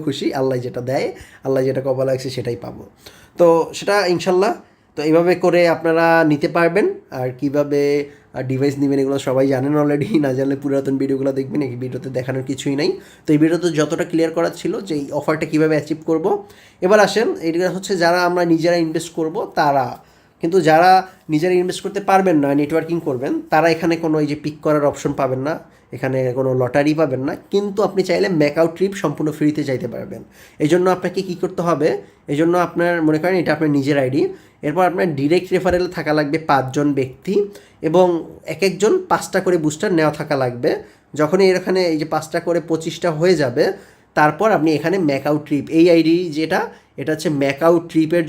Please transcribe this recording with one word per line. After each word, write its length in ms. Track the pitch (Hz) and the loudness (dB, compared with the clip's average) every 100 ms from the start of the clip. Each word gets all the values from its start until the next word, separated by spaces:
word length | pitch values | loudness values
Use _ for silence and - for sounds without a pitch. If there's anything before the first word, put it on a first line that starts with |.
| 156 | 0
খুশি। 200 | 135 - 139 | -4 -4 -2
আল্লাহ 160 | 131 127 | -2 -2
যেটা 160 | 123 127 123 | -4 -8 -4
দেয়, 160 | 139 240 - - - 135 | -4 -4 -8 -18 -10 -2
আল্লাহ 140 | 135 131 | 0 0
যেটা 120 | 131 135 | -2 -2
কপালে 240 | 127 131 127 | -2 -2 -2
আছে 120 | 135 127 | -4 -6
সেটাই 220 | 123 117 | -6 -8
পাবো। 180 | 123 120 - _ - - - - | -10 -16 -18 _ -20 -20 -8 4
তো 80 | 170 165 156 - | 6 6 2 -4
সেটা 180 | 175 202 180 | -2 0 0
ইনশাল্লাহ। 380 | 170 185 180 208 240 - _ _ - | 0 0 0 0 -2 -12 _ _ -4
তো 40 | 151 | 2
এইভাবে 240 | 160 175 175 | 4 4 2
করে 160 | 180 170 170 | 2 4 4
আপনারা 320 | 160 165 165 165 165 156 | 2 0 2 4 4 4
নিতে 160 | 147 160 170 | 2 0 2
পারবেন। 300 | 170 175 359 403 - 139 | 2 2 0 -2 -10 -6
আর 80 | 127 127 | -6 -4
কীভাবে, 420 | 143 143 143 143 143 147 | -2 0 0 0 0 0
আহ, 380 | 143 - _ - 131 | -4 -12 _ -8 -4
ডিভাইস 240 | 131 143 135 | -2 0 0
নেবেন 180 | 139 139 | 0 2
এগুলো 160 | 135 139 135 | 0 -2 0
সবাই 180 | 131 135 | 2 2
জানেন 180 | 131 139 151 | 2 0 2
already, 280 | 147 143 143 160 | 2 0 0 0
না 60 | 143 131 | 0 0
জানলে 180 | 135 135 | -2 -2
পুরাতন 320 | 139 139 135 135 | -2 -2 0 -2
ভিডিওগুলো 280 | 135 135 135 135 | -2 -2 -2 -2
দেখবেন, 220 | 135 147 135 | -4 -4 -4
এই 40 | 120 | -6
ভিডিওতে 240 | 127 123 131 127 | -8 -8 -8 -8
দেখানোর 260 | 127 131 131 | -6 -6 -6
কিছুই 240 | 135 143 139 | -6 -4 -2
নাই। 100 | 165 392 - - | -2 -4 -10 -8
তো 40 | - | 0
এই 40 | 151 | 4
ভিডিওতে 260 | 160 165 170 151 | 4 2 0 0
যতটা 240 | 147 160 170 | 0 -2 -2
ক্লিয়ার 200 | 160 160 165 | 0 0 0
করার 180 | 170 - | -2 -2
ছিল 120 | 165 220 202 | -6 -6 -4
যে 40 | 151 | -6
এই 60 | 135 143 | -4 -4
অফারটা 260 | 147 156 151 | -2 -2 0
কীভাবে 220 | 151 156 151 | 2 2 2
অ্যাচিভ 220 | - 156 - | -2 -6 -2
করব। 160 | 160 175 403 - - - _ 185 | -2 0 -2 -6 -20 -20 _ 4
এবার 120 | 214 196 | 4 4
আসেন, 220 | 214 247 - 165 | 2 -2 -2 -2
এটা 220 | 165 185 180 | -2 -2 -4
হচ্ছে 160 | - 190 | -4 0
যারা 160 | 170 180 175 | 2 2 2
আমরা 140 | 175 170 | 2 2
নিজেরা 240 | 165 170 175 160 | 2 2 2 0
ইনভেস্ট 240 | 165 160 - | -4 -6 -4
করব 180 | 160 190 392 - | -4 -4 -4 0
তারা, 280 | 151 139 120 - - _ _ _ | 2 2 0 -6 -18 _ _ _
কিন্তু 180 | 165 185 156 | 0 2 4
যারা 220 | 156 180 185 185 - - | 6 6 6 2 -8 -4
নিজেরা 220 | 151 180 180 | -2 2 2
ইনভেস্ট 220 | 180 175 | 0 -4
করতে 160 | 196 202 196 | -8 -6 2
পারবেন 260 | 190 190 156 | 2 4 2
না, 40 | 139 143 | 2 2
নেটওয়ার্কিং 360 | 143 160 160 165 160 | 0 -2 -2 -4 -4
করবেন, 240 | 127 143 320 - | -4 -4 -6 -2
তারা 140 | 156 165 | 2 2
এখানে 200 | 160 175 165 | 2 0 -2
কোনো 120 | 165 156 | 0 0
এই 60 | 147 | -2
যে 40 | 147 | -4
পিক 120 | 151 151 | -8 -4
করার 200 | - 101 123 | -2 0 0
অপশন 220 | - 147 143 | -2 -4 -2
পাবেন 200 | 135 127 139 | -2 -2 -4
না, 60 | 170 - _ _ 127 | -6 -10 _ _ -8
এখানে 220 | 131 131 127 123 | -4 -2 -2 0
কোনো 120 | 131 131 | 0 0
লটারি 320 | 123 143 147 156 | 0 2 2 2
পাবেন 220 | 151 127 135 | 0 -2 -4
না। 40 | - - | -8 -4
কিন্তু 280 | 202 202 190 190 | -2 -2 -2 -2
আপনি 120 | 190 185 | 0 0
চাইলে 200 | 175 202 170 | 0 2 2
ম্যাকাও 280 | 147 156 165 165 | 2 2 0 0
ট্রিপ 160 | 190 196 | -4 -2
সম্পূর্ণ 260 | 165 143 156 147 | -4 -2 -4 0
ফ্রিতে 260 | 151 147 135 | 0 0 -2
যাইতে 200 | 127 127 | -4 -6
পারবেন। 280 | 127 127 123 - - - - | -8 -12 -14 -18 -20 -20 -4
এই 40 | 151 | 2
জন্য 140 | 180 185 185 | 2 2 0
আপনাকে 240 | 185 196 185 | -2 -4 -6
কী 60 | 170 | -6
করতে 200 | 185 185 175 | -6 -4 -2
হবে? 200 | 147 156 392 - _ - | 0 0 -2 -8 _ -6
এই 40 | 139 | 0
জন্য 140 | 165 175 170 | 2 2 0
আপনার 260 | 165 175 175 156 | 0 0 2 2
মনে 120 | 156 | 2
করেন 140 | 175 185 | 0 0
এটা 100 | 165 156 | 0 0
আপনার 140 | 156 143 | 0 0
নিজের 180 | 135 143 | 0 0
আইডি, 180 | 127 139 381 - - _ 143 | 0 0 -2 -4 -20 _ -4
এরপর 180 | 160 180 | 0 0
আপনার 160 | 180 185 135 | 0 -2 0
ডাইরেক্ট 300 | 143 180 185 185 | 0 0 0 -2
রেফারেল 280 | 175 175 175 175 | 0 0 -2 -4
থাকা 160 | 156 151 | -2 0
লাগবে 200 | 143 156 156 | 0 -2 0
পাঁচজন 380 | 139 127 147 147 139 | 0 0 0 0 0
ব্যক্তি 360 | 131 - - 208 202 - - _ 160 | -4 -6 -4 -2 -2 -6 -20 _ 0
এবং 180 | 170 180 170 - - - | 4 4 2 -6 -14 -12
এক 60 | 156 190 | -4 -2
একজন 240 | 170 208 370 - | 0 2 2 2
পাঁচটা 280 | 165 - 190 190 | -2 0 -2 0
করে 100 | 180 | 0
বুস্টার 260 | 151 147 - 165 | 0 -4 -2 2
নেওয়া 140 | 156 151 | 0 0
থাকা 140 | 151 143 | -4 -2
লাগবে। 280 | 127 120 - 403 - _ _ - | -2 -2 -2 -4 -8 _ _ -4
যখনই 260 | 151 185 190 | 0 2 4
এখানে 300 | 185 185 185 180 | 2 0 0 0
এই 60 | 156 | -2
যে 40 | 156 | -2
পাঁচটা 240 | 156 156 170 165 | -6 -4 -6 -2
করে 140 | 170 156 | -2 -2
পঁচিশটা 380 | 160 160 - 175 151 | -4 -6 -6 -4 0
হয়ে 160 | 180 170 | 2 2
যাবে, 220 | 135 123 190 190 - _ _ - | 2 0 0 -2 -12 _ _ 2
তারপর 300 | 151 151 214 180 | 2 2 2 2
আপনি 140 | 156 151 | 2 0
এখানে 180 | 165 196 156 | 0 0 0
ম্যাকাও 280 | 139 147 151 151 | 0 0 -2 -2
ট্রিপ, 180 | 143 - 160 | -4 0 4
এই 80 | 175 | 6
আইডি 220 | 170 160 170 180 147 | 6 4 2 0 -4
যেটা, 240 | 160 185 226 - _ - | -2 -2 -4 -10 _ -10
এটা 100 | 135 | -6
হচ্ছে 160 | 156 175 143 | -4 -2 0
ম্যাকাও 320 | 139 139 165 175 170 | 0 2 4 4 2
ট্রিপের 340 | 160 156 175 | 0 2 0